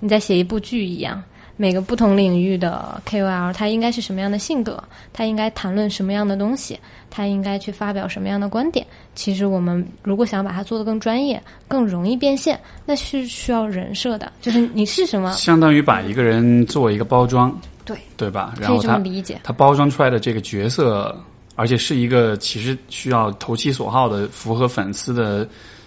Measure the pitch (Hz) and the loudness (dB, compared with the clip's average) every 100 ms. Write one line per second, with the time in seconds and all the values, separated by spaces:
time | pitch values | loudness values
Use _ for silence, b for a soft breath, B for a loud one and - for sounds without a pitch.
0 | 208 214 - 180 180 220 - 240 185 175 | 0 2 4 2 2 -2 -4 -4 -4 -4
1 | - 196 - b b - 196 185 190 240 | -6 -8 -12 b b -2 0 0 0 2
2 | 220 196 190 175 185 185 175 - - - | 4 4 4 2 2 0 -2 -4 -8 -12
3 | - 208 196 180 180 185 214 226 233 233 | -6 -2 -2 -2 -4 -2 -2 0 0 -2
4 | - 190 196 208 - 294 214 - - B | -4 -4 -2 -2 -2 -2 -2 -6 -14 B
5 | B - 220 220 220 - 190 196 214 202 | B -6 -2 -2 -2 -4 -4 -2 -2 -2
6 | 190 202 202 196 208 269 - - B B | -2 0 0 0 -2 -2 -6 -12 B B
7 | B - 202 196 196 196 208 - 208 196 | B -6 -2 -2 -2 -4 -6 -6 -6 -4
8 | 185 196 196 202 202 220 311 - - B | -6 -6 -4 -4 -2 -2 -2 -2 -6 B
9 | B - 202 190 202 190 175 175 180 - | B -8 -4 -2 0 0 0 0 -4 -8
10 | 202 196 233 196 196 180 196 226 220 220 | -4 -2 0 -2 -4 -6 -6 -4 -4 -2
11 | 220 240 285 - B B - 262 220 175 | -2 0 -2 -4 B B -4 0 0 0
12 | 185 247 285 277 320 269 B B - 285 | 0 2 2 2 0 -2 B B -4 -4
13 | - 277 247 - - 233 214 180 - 202 | -2 -4 -6 -6 -2 0 0 -4 -6 -4
14 | 247 214 - - 240 233 233 214 208 - | -4 -4 -8 -8 0 2 2 2 0 0
15 | 359 208 185 190 - 165 160 147 143 98 | 0 0 0 0 4 6 8 6 6 4
16 | 95 120 117 113 120 120 113 147 117 104 | 2 2 4 4 6 6 4 2 2 2
17 | 117 123 120 127 127 - - - - - | 2 4 4 4 2 0 -12 -16 -12 -12
18 | - - 101 98 - - 208 240 226 214 | -12 -8 -4 -4 -6 -4 0 2 2 0
19 | 185 190 - - - 120 139 143 143 127 | -2 -6 -8 -8 -4 4 6 6 4 2
20 | 131 117 120 110 - 101 110 147 131 101 | 2 2 0 -4 -4 -2 -2 2 2 2
21 | 107 - - - - - 117 120 - 135 | -2 -8 -16 -20 -12 -4 0 0 0 0
22 | 120 123 113 104 - 107 120 131 - - | 2 4 4 0 -4 -4 -6 -6 -10 -8
23 | 131 120 107 101 - 117 143 131 104 127 | -2 0 0 -4 -6 -2 -2 -2 -2 0
24 | 120 101 101 - 113 113 123 117 98 98 | 2 0 -4 -6 -4 0 0 0 -4 -4
25 | - 120 107 101 110 B B B | -2 -2 0 -2 -4 B B B